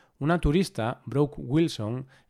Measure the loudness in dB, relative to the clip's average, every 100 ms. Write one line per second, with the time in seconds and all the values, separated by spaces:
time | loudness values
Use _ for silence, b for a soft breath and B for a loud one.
0 | b _ 0 2 4 2 0 -2 -4 -4
1 | -4 0 0 -2 0 2 2 0 -6 -6
2 | -10 b b